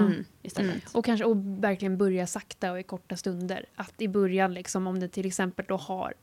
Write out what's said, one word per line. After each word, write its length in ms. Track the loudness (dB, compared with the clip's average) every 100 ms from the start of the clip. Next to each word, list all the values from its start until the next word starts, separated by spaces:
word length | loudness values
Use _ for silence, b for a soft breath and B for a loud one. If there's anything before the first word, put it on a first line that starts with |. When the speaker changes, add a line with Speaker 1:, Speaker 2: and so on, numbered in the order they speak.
| 8
Speaker 1:
Mm. 180 | 4 -4 _
Speaker 2:
istället. 280 | -10 -2 -2
Speaker 1:
Mm. 100 | -2 -2
Speaker 3:
Och 120 | 0
kanske, 200 | 2 2
och 120 | 4 2 0 -2
verkligen 340 | 0 0 0 2
börja 280 | 2 2 -2
sakta 460 | -6 -8 -6 -4
och 80 | -4
i 20 |
korta 340 | -8 -10 -8 -6
stunder. 480 | -4 -4 -4 -6 -8
Att 280 | -12 -12 -4
i 60 | 0
början, 460 | 4 4 4 2
liksom, 320 | 0 -4 -2 0
om 140 | -2
den 80 | -2
till 180 | -2 -2
exempel 380 | 0 -2 -2 -4
då 80 | -4
har 380 | -4 -6 -6 -8